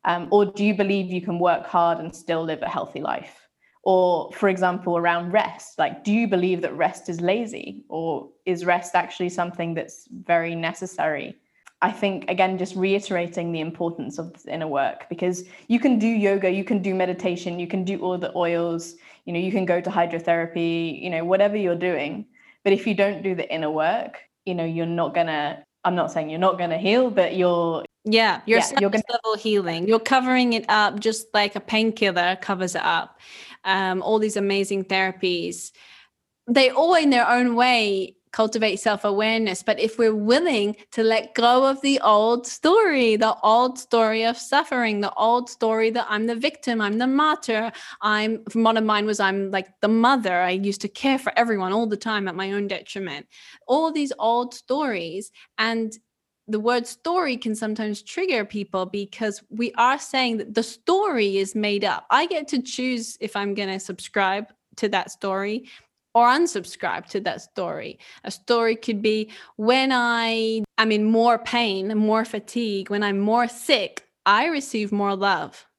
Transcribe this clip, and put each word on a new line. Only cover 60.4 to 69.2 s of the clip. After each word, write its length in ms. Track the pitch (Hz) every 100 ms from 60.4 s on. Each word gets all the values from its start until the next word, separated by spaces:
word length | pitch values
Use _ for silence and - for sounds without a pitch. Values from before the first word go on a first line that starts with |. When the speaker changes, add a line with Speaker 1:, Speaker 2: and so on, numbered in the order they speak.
| -
Speaker 2:
the 80 | 214
story 760 | 226 - - 370 415 269 208 196
is 160 | 196
made 300 | 214 208 202
up. 200 | 196 107 -
I 160 | 262 349
get 200 | 349 294
to 120 | 269
choose 560 | 254 - 254 247 220 -
if 140 | 208 202
I'm 180 | 202
gonna 260 | 202 196 190
subscribe 720 | - 180 - - 196 196 220 _ _ -
to 120 | 214
that 200 | 196 -
story 540 | - 196 190 202 220 254 - _ _ _
or 120 | 233 240
unsubscribe 800 | 269 339 202 175 - 190 -
to 160 | - 202
that 220 | 190 -
story. 560 | - - 170 156 - - - -
A 60 | -
story 440 | - - 240 226
could 280 | 220 - 214
be, 280 | 220 220